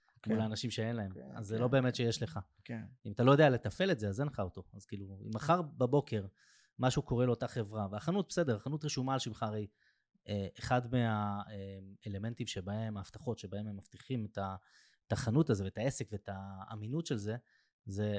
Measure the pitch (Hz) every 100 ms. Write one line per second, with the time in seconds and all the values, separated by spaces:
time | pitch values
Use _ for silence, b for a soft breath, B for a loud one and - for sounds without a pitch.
0 | _ _ 107 110 110 107 120 113 110 117
1 | 98 95 - 113 104 110 120 135 127 -
2 | 117 - 110 104 - _ - 113 107 -
3 | - 101 123 143 147 123 101 - 190 131
4 | 104 98 147 120 95 - - 101 - 101
5 | 98 95 104 110 147 180 151 - 120 143
6 | - 107 95 - b b b b 127 143
7 | - 120 127 117 123 123 104 107 98 104
8 | 160 196 - 180 151 104 131 151 151 131
9 | 131 131 117 104 110 107 101 _ _ _
10 | _ _ - 101 98 - - 127 120 127
11 | 117 107 104 101 101 104 98 95 95 98
12 | 107 98 110 120 113 98 92 107 113 104
13 | - - 123 107 95 101 107 101 - -
14 | - 123 104 - 98 92 b b b b
15 | - 107 113 135 156 101 95 - 131 -
16 | 110 104 - 95 98 95 95 107 107 156
17 | 165 117 104 117 - _ _ _ - 98
18 | 104